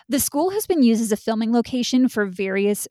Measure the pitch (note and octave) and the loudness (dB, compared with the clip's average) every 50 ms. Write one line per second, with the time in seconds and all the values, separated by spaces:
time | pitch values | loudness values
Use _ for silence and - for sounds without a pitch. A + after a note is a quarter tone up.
0 | _ _ A#3 C#4 - - - C#4+ E4 F#4 G4 G#4+ G#4+ - F#4 D#4+ B3+ A#3 A3+ G#3+ | _ _ -2 -2 -2 -2 -2 0 -2 0 -2 -4 -2 0 2 4 4 4 4 2
1 | A3+ G3+ G#3+ G3+ - - A3+ G#3+ A3+ A3 A#3 A#3+ A#3 - - B3 A#3+ - - B3+ | 2 -2 -2 -4 -2 -4 -2 -2 -2 0 0 0 0 0 -4 -4 -2 0 2 2
2 | B3+ B3 - A3 G#3 G3 F3+ F#3 G3 F#3+ F#3+ G3 G3+ G3+ G#3 - - - | 2 2 2 0 -2 -2 -4 -6 -4 -2 -2 0 0 0 0 -2 -6 -12